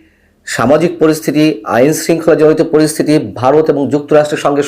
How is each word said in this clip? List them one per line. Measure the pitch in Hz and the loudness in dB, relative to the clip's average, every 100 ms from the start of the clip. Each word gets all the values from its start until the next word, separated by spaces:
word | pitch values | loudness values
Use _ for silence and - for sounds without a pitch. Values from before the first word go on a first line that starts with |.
| _ _ _ _ - | _ _ _ _ -12
সামাজিক | - 120 156 170 - | -4 0 2 0 0
পরিস্থিতি, | 156 151 - 147 156 151 - 120 | 0 0 -2 0 0 -2 -2 0
আইন | 139 156 | 2 0
শৃঙ্খলা | - 165 170 147 | -2 -2 2 4
জনিত | 156 156 156 | 4 2 2
পরিস্থিতি, | 151 156 - - 151 110 95 | 2 0 -2 0 0 -2 -4
ভারত | 123 151 156 | 0 2 2
এবং | 143 135 | 0 -2
যুক্তরাষ্ট্রের | 143 143 151 151 143 156 | -4 0 0 0 -2 -2
সঙ্গে | 143 | -2